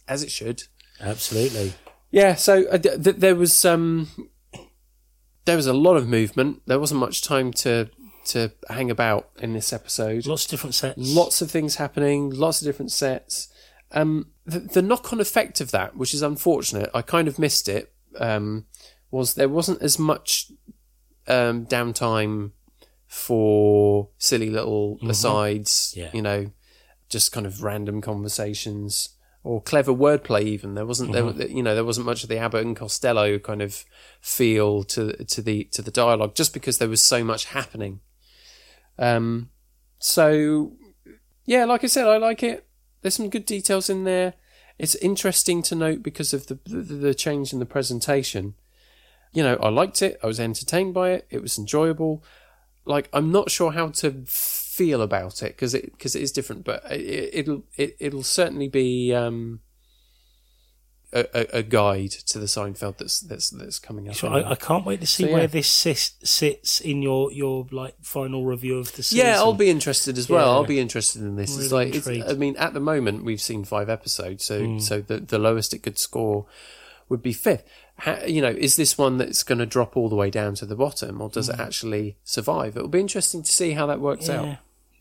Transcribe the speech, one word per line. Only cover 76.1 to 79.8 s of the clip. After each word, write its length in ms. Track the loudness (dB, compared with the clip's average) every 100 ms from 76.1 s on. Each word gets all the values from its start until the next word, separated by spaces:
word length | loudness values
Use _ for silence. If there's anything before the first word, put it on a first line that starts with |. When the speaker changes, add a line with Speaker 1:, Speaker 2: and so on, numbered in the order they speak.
| -2 0 -2 -4 -18 -20 -20 -20 -20 _
Speaker 1:
would 140 | -4
be 100 | -4
fifth. 300 | 0 0 0 -2 -20 _ -6
Ha-, 260 | -4 -4 -2
you 140 | 0
know, 80 | 0
is 260 | 2 2 2
this 220 | 2 2
one 200 | 2 2
that's 260 | 0 -2
gonna 220 | 0 -2 0
drop 300 | 0